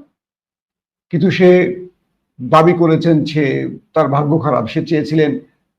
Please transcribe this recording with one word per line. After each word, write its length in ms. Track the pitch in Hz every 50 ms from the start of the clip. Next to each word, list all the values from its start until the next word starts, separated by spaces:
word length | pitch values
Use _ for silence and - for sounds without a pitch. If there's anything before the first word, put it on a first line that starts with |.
| - _ _ _ _ _ _ _ _ _ _ _ _ _ _ _ _ _ _ _ _ _
কিন্তু 180 | - 156 160 185
সে 180 | - - 185 180 180 180 180 - - - - - - _ _ _ _ _ _ _ _ - 123 120 156
দাবি 180 | 156 160 175
করেছেন 440 | 165 165 170 160 160 156 160 165 165 151 -
সে, 200 | - - 156 147 135 131 135 135 127 - - - _ _
তার 140 | 160 156 139
ভাগ্য 240 | 135 143 151 143 160 160 113
খারাপ, 200 | 147 - 123 113 110
সে 140 | - 160 156
চেয়েছিলেন 440 | 151 165 147 135 147 156 160 151 143 127 - - _ _ _ _ _ _